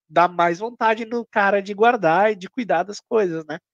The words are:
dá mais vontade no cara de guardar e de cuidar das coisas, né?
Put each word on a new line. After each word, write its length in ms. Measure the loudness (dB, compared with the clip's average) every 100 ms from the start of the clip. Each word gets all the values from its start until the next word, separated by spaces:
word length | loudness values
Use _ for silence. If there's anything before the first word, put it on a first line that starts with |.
| _
dá 180 | 2 2
mais 320 | 2 0 -2
vontade 460 | -6 -2 -2 -2
no 200 | -4 -6 -4
cara 340 | 0 2 0
de 100 | -2
guardar 600 | 2 2 4 2 4 2
e 40 | 0
de 120 | -8
cuidar 320 | -8 -2 -2
das 160 | -2 -10
coisas, 440 | -4 -2 0 -4 -8
né? 140 | -12 _